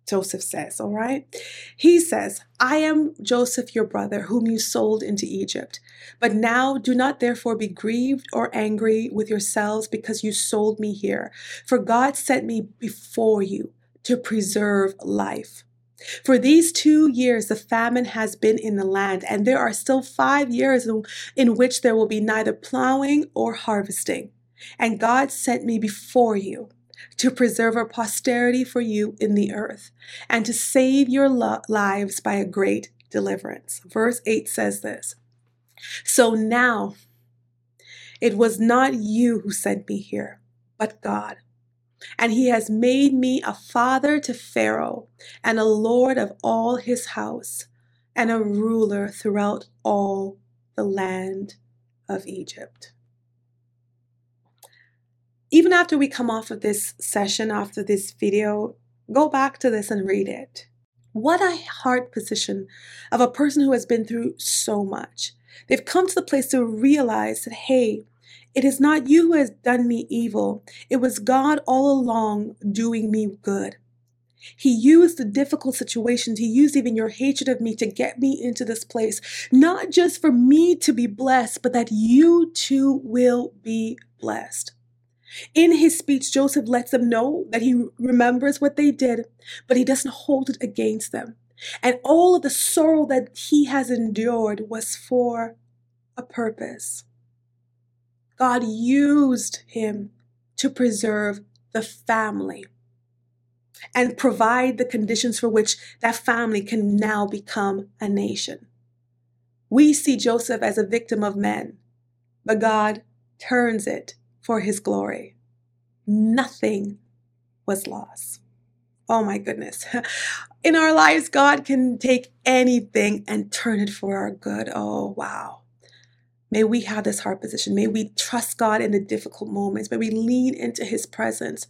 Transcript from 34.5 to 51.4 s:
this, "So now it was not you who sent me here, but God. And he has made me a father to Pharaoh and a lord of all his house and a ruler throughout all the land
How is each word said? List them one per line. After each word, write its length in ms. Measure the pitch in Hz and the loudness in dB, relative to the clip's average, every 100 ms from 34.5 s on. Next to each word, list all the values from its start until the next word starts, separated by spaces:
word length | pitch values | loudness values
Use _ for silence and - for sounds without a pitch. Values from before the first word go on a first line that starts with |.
| - 208 202 | -4 -4 -4
this, 360 | 214 - - - _ _ _ _ _ _ - - - | -10 -12 -14 -16 _ _ _ _ _ _ -16 -12 -2
"So 280 | - 233 | 2 4
now 640 | 220 220 240 247 220 202 - _ _ _ _ _ _ _ _ _ - - - | 2 0 2 0 0 -6 -10 _ _ _ _ _ _ _ _ _ -20 -20 -2
it 160 | 240 220 | -2 2
was 200 | 226 196 | 0 2
not 360 | 226 240 269 | 2 4 2
you 480 | 254 208 220 240 226 | 0 -2 2 2 2
who 100 | 202 | -4
sent 380 | 180 202 202 202 | -6 -4 -4 -6
me 100 | 202 | -10
here, 400 | - 208 208 - _ _ _ _ | -8 -8 -10 -14 _ _ _ _
but 240 | 214 - | -8 -6
God. 360 | 208 208 208 - _ _ _ _ _ _ - - | -6 -6 -8 -16 _ _ _ _ _ _ -14 -4
And 140 | 233 | 0
he 160 | 220 254 | 2 2
has 220 | 233 220 | 2 0
made 440 | 214 247 262 277 | 0 2 4 4
me 280 | 262 254 254 | 4 0 -2
a 120 | - | -4
father 680 | 208 - 240 247 262 285 302 | -10 -6 -2 0 0 0 0
to 120 | 294 | -2
Pharaoh 760 | 240 - 233 107 110 - - - _ - - | -10 -6 -2 0 0 -4 -8 -14 _ -20 -6
and 160 | - 226 | -2 0
a 60 | 220 | 2
lord 520 | 214 220 247 254 254 | 2 2 2 2 2
of 140 | 202 - | -2 -4
all 360 | 226 226 226 247 | -2 0 0 -4
his 300 | 247 240 - | -2 -4 -4
house 580 | 220 208 - - - - _ _ _ _ - | -10 -8 -10 -12 -14 -16 _ _ _ _ -2
and 160 | 226 | 0
a 80 | 226 | 0
ruler 720 | 208 202 220 226 220 202 202 | 0 -2 0 0 0 0 -6
throughout 580 | - 220 202 202 208 - _ | -6 -4 -2 -2 -4 -10 _
all 540 | 220 208 196 196 196 196 _ _ _ - | -2 0 0 -4 -8 -12 _ _ _ -6
the 100 | 208 | -4
land 720 | 196 190 185 190 190 | -2 -4 -4 -6 -8